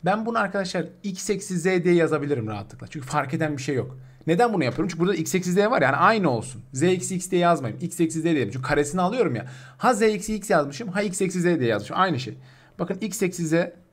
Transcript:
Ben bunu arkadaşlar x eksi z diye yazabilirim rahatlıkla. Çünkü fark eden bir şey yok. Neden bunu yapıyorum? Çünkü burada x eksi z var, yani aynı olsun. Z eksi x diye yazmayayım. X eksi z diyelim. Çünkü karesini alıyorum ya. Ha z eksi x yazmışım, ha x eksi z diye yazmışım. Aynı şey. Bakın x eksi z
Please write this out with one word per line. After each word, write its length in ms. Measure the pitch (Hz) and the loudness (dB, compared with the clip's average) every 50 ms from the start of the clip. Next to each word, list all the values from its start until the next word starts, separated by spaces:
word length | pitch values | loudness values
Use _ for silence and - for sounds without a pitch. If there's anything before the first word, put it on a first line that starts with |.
| - | 0
Ben 220 | 170 196 220 220 | 0 0 0 -2
bunu 120 | 226 233 226 | -2 -2 -2
arkadaşlar 480 | 214 190 190 202 190 180 - 185 165 180 - - - | -2 -2 -2 -4 -4 -2 -4 -4 -6 -6 -10 -10 -10
x 280 | 202 185 190 - - | -8 -8 -6 -4 -2
eksi 280 | 208 196 190 - 185 175 | -2 -2 -2 -4 -4 0
z 60 | 151 | 2
diye 300 | 185 185 180 160 180 175 | 2 2 4 4 6 6
yazabilirim 520 | 170 165 156 156 151 139 143 143 123 110 | 6 6 4 2 0 0 0 -2 -2 -2
rahatlıkla. 400 | 107 104 101 98 - - - 120 | -4 -6 -8 -10 -12 -14 -16 -16
Çünkü 200 | 117 - 160 127 | -12 -12 -12 -10
fark 280 | 131 - 151 139 127 143 | -2 -2 -2 -2 -2 -2
eden 220 | 165 160 151 147 | -2 -2 -2 -2
bir 60 | 127 - | -4 -4
şey 120 | - 143 | -2 -2
yok. 240 | 123 104 131 - - - - - - - | -2 -2 -4 -8 -16 -18 -20 -20 -10 -2
Neden 260 | - 165 175 240 233 214 | 0 4 4 4 2 4
bunu 120 | 185 143 | 2 0
yapıyorum? 240 | 123 120 143 165 165 | 0 0 -2 -4 -4
Çünkü 120 | 170 160 | -2 0
burada 140 | 170 185 208 | 0 0 0
x 200 | 170 160 - - | 0 -2 0 0
eksi 180 | 190 180 180 175 | 0 0 2 2
z 40 | |
var, 260 | 196 202 214 254 - 139 | 2 2 4 4 4 4
yani 140 | 127 139 | 2 4
aynı 340 | 143 170 196 226 220 190 160 | 4 4 4 4 4 2 2
olsun. 320 | 123 113 101 - - - - - - | 0 0 -4 -6 -12 -16 -16 -10 -2
Z 100 | 131 151 | 0 2
eksi 340 | 180 185 175 180 - 196 | 2 2 2 0 -4 -4
x 140 | 175 - - | -6 -4 0
diye 100 | - 180 | 0 4
yazmayayım. 440 | 175 170 170 151 135 113 104 - 170 | 4 4 4 4 0 -6 -6 -6 -8
X 160 | 170 - - | -8 0 0
eksi 200 | 170 160 160 160 | 0 0 0 0
z 40 | 156 | 0
diyelim. 260 | 170 165 147 120 101 | 2 2 2 2 0
Çünkü 160 | 131 131 131 | -2 -6 -2
karesini 340 | - 151 143 147 143 165 185 | 0 2 2 2 0 0 0
alıyorum 360 | 180 180 226 262 233 160 123 | 0 0 2 2 0 0 0
ya. 100 | 110 - - - - - - - _ | -4 -6 -10 -16 -18 -20 -20 -14 _
Ha 160 | - 233 254 | 2 2 4
z 80 | 202 226 | 4 2
eksi 320 | 220 214 202 - - 214 | 2 2 0 -4 -6 -6
x 160 | 214 - - | -6 0 2
yazmışım, 380 | 196 165 143 139 139 - 226 185 | 2 2 2 0 -4 -8 -10 -6
ha 140 | 175 202 208 | -4 -2 -4
x 200 | 208 180 - 190 | -2 -2 -2 -2
eksi 180 | 180 175 180 | -2 0 0
z 40 | 170 | 2
diye 200 | 175 175 151 127 | 2 2 2 2
yazmışım. 320 | 117 110 104 104 - - - | 2 0 0 -2 -4 0 0
Aynı 220 | 185 190 160 127 | 0 2 0 -2
şey. 180 | - - - - - - - - - _ _ - | -4 -8 -12 -14 -20 -20 -20 -20 -20 _ _ -8
Bakın 200 | 175 - 196 185 | -6 -6 -4 -6
x 220 | 220 214 - - 202 | -6 -8 -4 -2 -2
eksi 240 | 175 180 - 170 | -2 -2 -2 -2
z 80 | 156 156 165 180 202 - - _ _ | 0 2 2 0 0 -6 -16 _ _